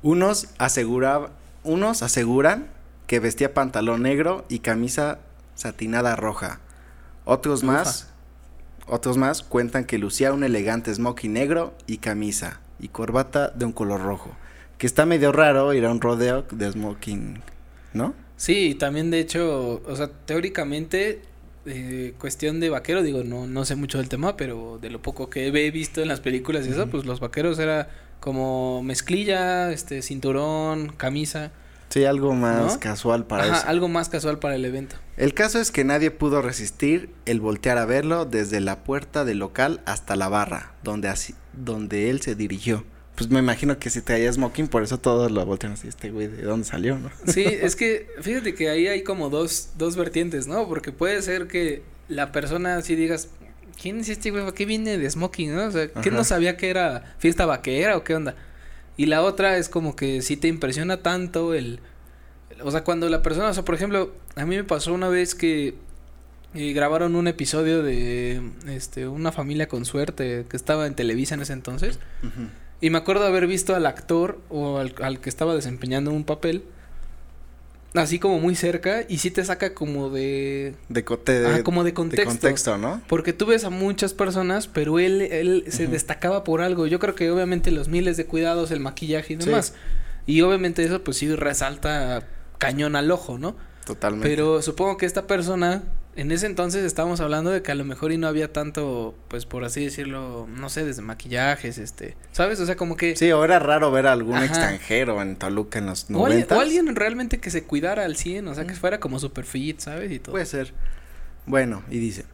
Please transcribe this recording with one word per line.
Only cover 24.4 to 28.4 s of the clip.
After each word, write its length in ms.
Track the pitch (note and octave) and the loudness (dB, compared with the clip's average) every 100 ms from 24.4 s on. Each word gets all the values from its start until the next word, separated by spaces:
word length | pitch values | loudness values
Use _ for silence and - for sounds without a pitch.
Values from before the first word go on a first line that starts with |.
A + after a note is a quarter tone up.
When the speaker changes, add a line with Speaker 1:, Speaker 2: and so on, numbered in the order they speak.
| C3 A#2 A2+ A2+ | -6 -6 -10 -12
Speaker 2:
de 80 | A2+ | -10
lo 100 | A#2 | -8
poco 300 | - C#3+ C3 | -8 -8 -8
que 160 | C3+ C3+ | -2 0
he 240 | C#3+ D3+ | 2 2
visto 320 | D#3+ D3+ - | 0 -4 -2
en 60 | D#3 | -2
las 100 | C3+ | -2
películas 480 | C3 B2+ B2+ D#3 C3 | -2 -2 -2 -2 0
y 40 | |
eso, 120 | C#3+ | -2
Speaker 1:
Ujú. 80 | B2 | -2
Speaker 2:
pues, 140 | C#3+ C3 | -4 -4
los 140 | B2 | -6
vaqueros 400 | C3+ - E3 D#3+ | -4 -2 0 0
era 280 | D#3 D#3 D3 - - - | 0 0 -2 -12 -18 -8
como 640 | C#3 C3+ | -4 -2